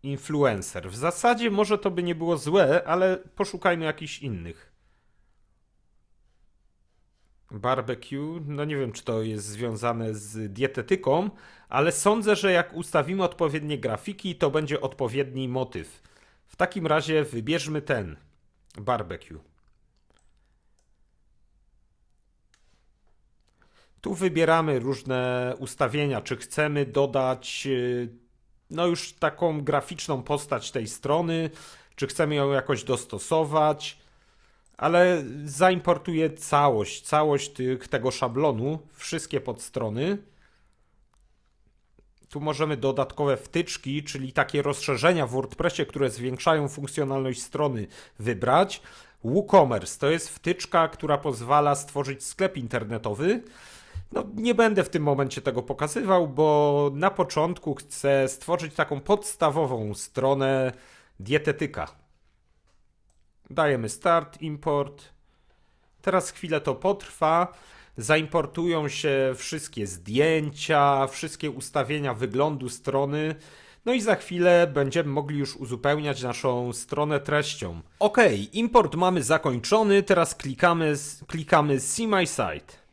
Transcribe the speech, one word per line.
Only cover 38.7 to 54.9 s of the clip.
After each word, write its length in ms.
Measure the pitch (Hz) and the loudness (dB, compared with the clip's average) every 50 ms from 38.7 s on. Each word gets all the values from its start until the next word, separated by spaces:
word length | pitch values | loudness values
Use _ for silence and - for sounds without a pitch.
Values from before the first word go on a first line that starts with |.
| 156 156 147 - _ | -4 -6 -10 -18 _
wszystkie 480 | - - - - 160 - - - 131 | -14 -10 -6 -6 -6 -6 -4 -6 -4
podstrony. 760 | - - 110 - - - - - 120 107 107 120 147 180 202 202 202 _ _ _ _ _ _ _ _ _ _ _ _ _ _ _ _ _ _ _ _ _ _ _ _ _ _ _ _ _ _ _ _ _ _ _ _ _ _ _ - _ | -4 -6 -10 -8 -12 -8 -6 -4 -4 -4 -2 -2 -2 -2 -2 -4 -6 _ _ _ _ _ _ _ _ _ _ _ _ _ _ _ _ _ _ _ _ _ _ _ _ _ _ _ _ _ _ _ _ _ _ _ _ _ _ _ -20 _
Tu 120 | - 147 | -10 -6
możemy 360 | 147 151 151 - 160 151 151 | -4 -4 -2 -2 -2 -2 -2
dodatkowe 600 | 123 123 135 131 135 131 - - - 147 143 131 | 0 0 0 0 0 -2 -4 -2 -2 0 0 0
wtyczki, 640 | - - - - 170 170 - - - - 135 139 151 143 | 0 -4 -4 -4 -4 -2 -2 -6 -10 -8 -6 -6 -6 -6
czyli 300 | - - 135 135 131 - | -8 -10 -10 -10 -4 0
takie 280 | - 139 - - 147 | 0 0 2 0 0
rozszerzenia 640 | 139 143 135 - - - 135 110 123 170 180 165 139 | 0 0 -2 -2 -2 -2 -2 4 4 4 4 4 0
w 40 | 113 | 0
WordPressie, 540 | 120 131 135 135 - - 165 170 - - 147 | -2 -4 -4 -4 -6 -2 -2 -2 0 -2 -4
które 240 | - - 139 139 123 | -4 0 -2 -2 0
zwiększają 580 | 104 110 120 127 123 120 - 170 160 151 143 | -2 -4 -6 -6 -6 0 2 2 2 4 2
funkcjonalność 760 | 139 147 - 143 135 - - 143 135 139 135 131 131 123 - - | -2 -4 -8 -10 -6 -4 -2 -2 0 0 -2 -2 -2 -4 -6 -10
strony, 440 | - - - 151 143 127 110 101 - - - - - _ - | -8 -2 -2 0 0 0 -4 -8 -10 -12 -20 -20 -20 _ -6
wybrać. 600 | 104 117 117 98 120 117 131 165 196 196 - - - - - - - - _ _ - | -4 -2 -2 0 2 4 6 6 4 2 -2 -14 -16 -20 -20 -20 -20 -20 _ _ -4
WooCommerce 760 | 113 135 196 202 202 - 190 151 127 120 98 87 - - - | 0 0 0 2 8 8 8 8 8 2 -2 -2 -6 -6 -2
to 100 | - 139 | 2 2
jest 200 | 160 165 160 - | 2 0 -2 -8
wtyczka, 580 | - - - 165 180 - - - - 170 165 | -12 -6 -2 -2 -2 -2 -4 0 2 2 2
która 300 | 156 - - - 151 147 | 2 -2 -6 0 0 0
pozwala 580 | 143 - 151 127 110 117 117 143 147 147 147 143 | 0 0 -4 -6 -4 0 2 4 4 4 4 2
stworzyć 480 | 143 - - - 143 139 139 139 135 - | 0 -4 -6 -6 -6 -4 -4 -6 -8 -10
sklep 340 | - - - 190 185 185 | -12 -4 -2 -2 -2 -2
internetowy. 840 | 143 120 113 - 120 110 104 113 110 - 113 104 107 151 180 220 240 - - - - - - - - - - - - - - | -4 -6 -4 -4 -4 -4 -4 -6 -6 -4 -4 -4 0 0 0 0 0 -4 -12 -20 -20 -20 -20 -20 -20 -20 -14 -14 -14 -14 -6
No, 120 | - - 220 202 - | -6 -6 -6 -4 -6
nie 200 | 214 220 240 233 | -2 0 2 4
będę 280 | 208 233 220 208 196 170 | 6 6 6 6 2 0
w 60 | |
tym 140 | - | 2